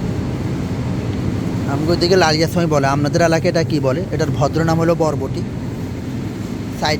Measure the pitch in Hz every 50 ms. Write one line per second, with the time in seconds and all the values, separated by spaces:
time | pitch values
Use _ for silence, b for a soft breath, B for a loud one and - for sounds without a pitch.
0 | - - - - - - - - - - - - - - - - - - - -
1 | - - - - - - - - - - - - - 135 143 143 156 170 175 165
2 | 170 175 190 190 175 156 156 156 165 143 - 175 170 160 151 143 139 135 139 147
3 | 147 143 139 175 170 165 160 160 - 180 170 170 160 - 156 147 135 131 127 165
4 | 185 - - 143 160 143 131 117 147 139 131 156 165 165 165 165 165 165 170 160
5 | 160 151 143 131 135 - 127 - - - - - - - - - - - - -
6 | - - - - - - - - - - - - - - - - - 151 156